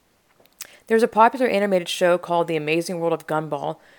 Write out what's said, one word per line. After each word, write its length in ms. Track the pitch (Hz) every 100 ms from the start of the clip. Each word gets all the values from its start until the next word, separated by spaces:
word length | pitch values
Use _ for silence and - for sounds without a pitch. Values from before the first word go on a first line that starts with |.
| _ _ _ _ _ _ - - -
There's 160 | 220
a 40 | 226
popular 400 | 208 233 254 254
animated 420 | 196 202 185 175
show 280 | - 180 175
called 300 | 175 170 165
The 80 | 160
Amazing 440 | 151 165 165 170
World 140 | 165
of 140 | 156 -
Gumball. 500 | 156 156 143 147 160 _